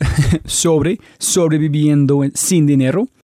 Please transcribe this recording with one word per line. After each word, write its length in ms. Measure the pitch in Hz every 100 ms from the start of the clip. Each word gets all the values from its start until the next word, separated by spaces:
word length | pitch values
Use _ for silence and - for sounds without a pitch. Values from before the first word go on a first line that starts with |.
| 135 -
<laughs> 240 | - 160 -
sobre 560 | - 175 156 147 214 - -
sobreviviendo 1040 | - 185 165 156 151 147 151 143 139 143
en, 80 | 139
sin 320 | - - 175 143
dinero, 440 | 139 131 170 254 _ _